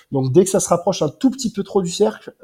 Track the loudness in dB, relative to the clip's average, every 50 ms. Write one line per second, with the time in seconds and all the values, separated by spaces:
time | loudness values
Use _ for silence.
0 | _ -4 -2 -2 0 4 4 4 4 4 2 0 0 2 0 0 0 -2 -2 0
1 | -2 -4 -2 0 0 0 0 0 -6 -6 -4 -6 -6 -2 -2 -2 -2 -2 0 0
2 | 0 0 -2 -6 -14 -18 -14 -6